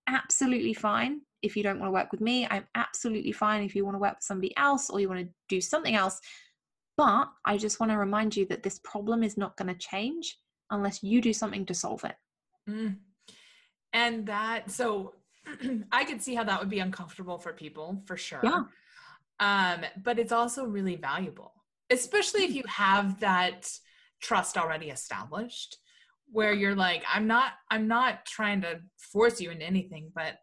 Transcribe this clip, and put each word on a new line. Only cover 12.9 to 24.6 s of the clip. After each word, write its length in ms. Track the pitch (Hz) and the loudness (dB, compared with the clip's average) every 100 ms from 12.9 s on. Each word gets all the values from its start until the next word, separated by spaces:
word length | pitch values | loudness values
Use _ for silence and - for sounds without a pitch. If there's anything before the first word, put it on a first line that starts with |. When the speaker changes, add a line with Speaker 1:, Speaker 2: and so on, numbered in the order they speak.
| 196 - _ - - - _ _ _ _ | -6 -12 _ -20 -20 -20 _ _ _ _
Speaker 2:
And 340 | 233 233 226 208 | 2 2 0 -4
that, 440 | 208 220 226 208 | -4 -2 -4 -6
so 420 | 220 240 208 190 - _ _ 311 | -2 -2 -2 -6 -14 _ _ -18
<clears throat> 460 | 294 254 233 202 | -8 -4 -4 0
I 120 | 247 | 0
could 160 | 294 240 | 0 -4
see 140 | 262 | -4
how 80 | 240 | -2
that 160 | 208 190 | 0 0
would 100 | 196 | 0
be 100 | 202 | -2
uncomfortable 580 | 185 185 165 - 180 175 | -2 -4 -12 -12 -10 -8
for 140 | 170 | -10
people, 500 | 156 151 156 160 196 - | -12 -14 -12 -10 -10 -8
for 100 | 175 | -10
sure. 240 | - 143 | -8 -2
Speaker 1:
Yeah. 220 | 226 339 - - _ - - - _ - | 0 0 -2 -10 _ -20 -20 -20 _ -2
Speaker 2:
Um, 460 | 202 202 180 170 165 190 | 2 4 4 2 -4 -4
but 160 | 240 233 | 0 0
it's 140 | 233 | 2
also 320 | 233 240 269 | 2 2 -2
really 320 | 247 202 190 170 | -4 -2 -2 -2
valuable, 560 | 139 160 190 - - _ _ _ _ | -2 -2 -4 -8 -20 _ _ _ _
especially 520 | 247 - 415 - 415 | 0 2 0 2 2
if 80 | 370 | 2
Speaker 1:
Mm. 40 | |
Speaker 2:
you 80 | 269 - | 0 -4
have 540 | - 196 196 196 190 | 0 4 4 4 0
that 500 | 208 185 180 185 - - _ _ _ _ | 2 4 2 -2 -10 -14 _ _ _ _
trust 380 | - 208 180 | 0 0 2
already 320 | 185 | 0